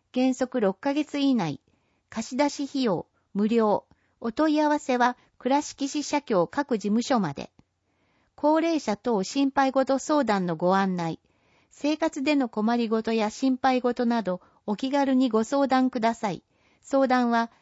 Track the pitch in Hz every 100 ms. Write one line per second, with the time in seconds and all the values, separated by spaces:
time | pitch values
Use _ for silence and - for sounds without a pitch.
0 | _ - 262 254 254 254 285 285 285 285
1 | 294 285 277 254 165 143 _ _ _ _
2 | _ - 226 254 285 - 277 277 247 175
3 | - _ _ 190 208 233 214 196 - _
4 | _ _ 233 220 311 302 302 294 - 247
5 | 247 247 _ _ 254 277 294 - 277 302
6 | 277 294 - 202 165 - 285 226 202 214
7 | 240 254 175 139 - _ _ _ _ _
8 | _ _ _ - 294 311 330 320 - 202
9 | 247 226 190 277 277 277 269 262 269 269
10 | - 302 240 202 180 160 175 190 196 180
11 | 165 160 _ _ _ _ _ - 285 311
12 | 320 311 269 294 247 214 214 240 233 220
13 | 220 226 214 - 269 254 269 254 247 240
14 | 247 233 185 180 _ _ - 208 269 285
15 | 277 262 262 220 220 277 277 262 254 254
16 | 220 226 214 170 _ _ _ _ - 277
17 | 269 254 240 233 226 _